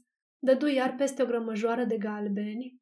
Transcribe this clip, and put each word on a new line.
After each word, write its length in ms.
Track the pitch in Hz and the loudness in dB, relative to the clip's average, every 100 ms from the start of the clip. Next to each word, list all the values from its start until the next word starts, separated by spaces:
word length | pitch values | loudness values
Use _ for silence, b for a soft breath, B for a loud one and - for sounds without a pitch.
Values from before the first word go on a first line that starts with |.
| _ _ _ _ | _ _ _ _
dădu 280 | 262 269 294 | 2 4 4
iar 280 | 262 254 254 | 2 0 0
peste 280 | 277 269 | -2 2
o 20 | 247 | 0
grămăjoară 580 | 240 226 214 226 233 | 0 -2 -2 0 0
de 140 | 233 220 | 0 -2
galbeni 840 | 208 208 208 202 208 220 254 - | -4 -4 -4 -2 -4 -6 -10 -14